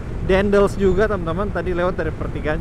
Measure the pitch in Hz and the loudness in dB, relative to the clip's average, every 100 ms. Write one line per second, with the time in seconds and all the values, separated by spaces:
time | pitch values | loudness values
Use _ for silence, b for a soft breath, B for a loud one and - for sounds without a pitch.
0 | - - - 190 202 202 196 196 190 180 | -6 -4 2 2 4 4 4 2 2 2
1 | 214 196 170 165 208 180 170 175 180 175 | 2 0 -2 -4 -2 -4 -2 0 0 -2
2 | 160 147 147 147 151 156 | -4 -4 -6 -4 -2 -2